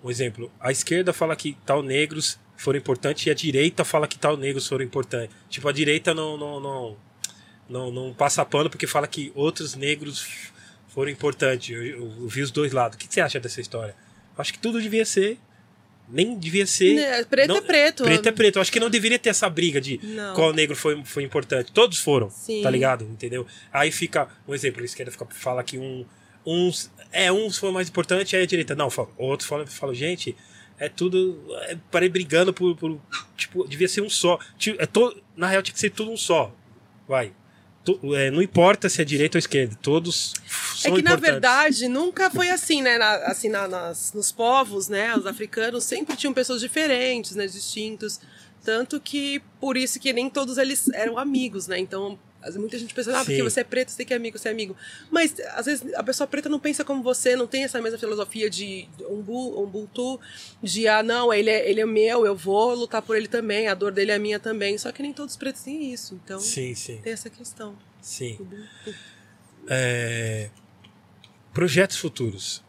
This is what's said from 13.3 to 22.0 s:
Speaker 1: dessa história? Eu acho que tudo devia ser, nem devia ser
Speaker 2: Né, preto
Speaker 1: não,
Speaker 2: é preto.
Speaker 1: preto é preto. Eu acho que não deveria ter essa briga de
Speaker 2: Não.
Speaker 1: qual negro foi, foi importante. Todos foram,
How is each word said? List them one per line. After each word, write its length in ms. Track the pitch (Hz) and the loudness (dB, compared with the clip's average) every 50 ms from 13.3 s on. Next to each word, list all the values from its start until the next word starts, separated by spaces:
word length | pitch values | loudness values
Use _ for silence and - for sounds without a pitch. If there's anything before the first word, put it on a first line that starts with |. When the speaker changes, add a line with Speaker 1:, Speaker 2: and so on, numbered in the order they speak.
| - 139 | -2 -4
Speaker 1:
dessa 200 | 117 117 - - | -6 -6 -10 -10
história? 360 | 117 - - 117 113 104 - _ _ _ _ - _ _ _ | -10 -10 -8 -8 -8 -8 -12 _ _ _ _ -20 _ _ _
Eu 60 | - | -6
acho 120 | 147 - - | -6 -6 -6
que 60 | - | -4
tudo 200 | - 226 226 233 | -4 -2 -2 -2
devia 220 | 214 220 208 220 220 | -2 0 0 0 0
ser, 340 | 214 - 202 190 208 233 - _ _ _ _ _ _ _ _ _ _ _ _ _ | 2 2 2 2 2 0 -6 _ _ _ _ _ _ _ _ _ _ _ _ _
nem 300 | - 117 139 180 226 247 | -6 0 2 2 2 0
devia 280 | 202 165 165 160 196 202 | -6 -6 0 0 2 2
ser 280 | 185 - - 190 185 302 | 2 2 6 6 8 8
Speaker 2:
Né, 280 | 302 294 277 254 240 233 | 6 4 2 2 0 0
preto 220 | - 285 262 269 294 | 2 4 4 6 6
Speaker 1:
não, 80 | 370 | 6
Speaker 2:
é 40 | 403 | 2
preto. 420 | 403 - 349 302 285 311 311 - 262 | 4 6 6 8 8 6 4 4 4
Speaker 1:
preto 260 | - 165 160 208 226 | 4 4 6 4 2
é 20 | |
preto. 240 | 220 226 220 208 196 | 4 6 6 6 6
Eu 40 | 196 | 6
acho 100 | 185 - | 2 2
que 80 | - 226 | 2 2
não 100 | 226 233 | 2 4
deveria 280 | 214 233 196 226 240 240 | 2 4 4 4 2 4
ter 100 | - 233 | 2 2
essa 180 | 208 - - 190 | 2 4 2 2
briga 320 | 160 151 170 170 139 143 | 2 2 2 2 2 0
de 180 | 131 135 131 117 208 | -2 -2 -6 -6 -6
Speaker 2:
Não. 300 | 208 220 220 208 202 190 | -8 -8 -8 -8 -4 2
Speaker 1:
qual 180 | 180 160 160 156 | 4 4 4 6
negro 220 | 156 156 147 147 | 4 2 2 2
foi, 280 | - - 156 147 151 139 | 0 0 0 0 0 -6
foi 200 | - - 147 139 | -8 -6 -6 -6
importante. 480 | 131 - 151 131 - 143 131 123 - | -2 -2 -2 -2 0 -2 -2 -2 2
Todos 260 | - - 233 233 175 | 6 6 6 6 4
foram, 320 | - | -2